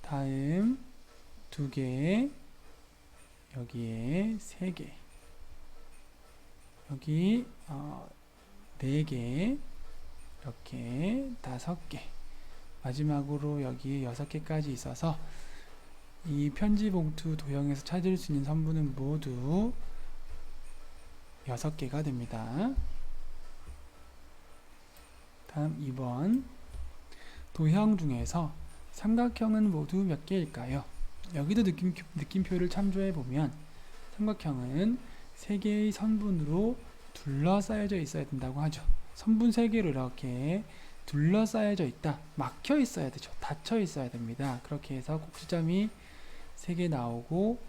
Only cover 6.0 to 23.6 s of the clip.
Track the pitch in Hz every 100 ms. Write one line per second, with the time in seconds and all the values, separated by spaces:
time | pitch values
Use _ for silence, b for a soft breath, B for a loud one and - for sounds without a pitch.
6 | - - - - - - - - - 135
7 | 156 151 185 233 247 - - 143 147 135
8 | - - - - - - - - 131 147
9 | 156 131 117 131 202 277 - - - -
10 | - - - - 135 - - 127 117 127
11 | 175 247 269 233 - 127 160 175 - 143
12 | - - - B B B B - 131 127
13 | 151 147 143 143 147 147 131 123 135 139
14 | 127 120 147 156 151 156 147 127 131 127
15 | 165 151 B B B B B B B -
16 | - - 170 143 147 139 208 208 214 185
17 | 156 151 160 156 147 139 143 139 - 180
18 | 185 185 - 143 139 156 156 160 147 131
19 | 135 151 147 123 127 175 226 - B B
20 | B - - - - - - - - -
21 | - - - - - 120 151 156 135 143
22 | 151 127 117 113 113 127 233 269 - -
23 | - - - - - -